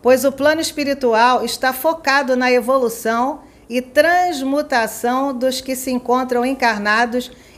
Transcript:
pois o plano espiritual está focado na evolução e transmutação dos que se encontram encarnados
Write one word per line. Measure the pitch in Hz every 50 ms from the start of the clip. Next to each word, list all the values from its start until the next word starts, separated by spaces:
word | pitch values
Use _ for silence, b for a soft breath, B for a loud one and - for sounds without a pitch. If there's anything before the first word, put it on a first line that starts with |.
pois | - 247 254 254 247
o | 277
plano | 262 269 277 294 311 320
espiritual | 311 - - 294 294 277 277 277 - 240 226 220 233 247 254 233 220
está | 233 - - - 262 254
focado | 262 - 320 330 320 - 277 269 277 285 247 254
na | 247 254 254
evolução | 247 247 214 240 269 269 254 226 226 - - 220 226 233 247 269 311 B B B B B B B
e | 233 254
transmutação | 247 254 - 285 302 330 349 359 359 359 339 269 269 269 277 294 302 294 269 240 220 214 - - - 240 247 262 269 277 269
dos | 240 254 262 254 262
que | - - 262
se | 254 - 269
encontram | 254 247 247 - 240 254 262 254 254 247 240
encarnados | 262 277 262 247 233 220 208 202 208 208 226 240 240 226 254 247 - B B B B B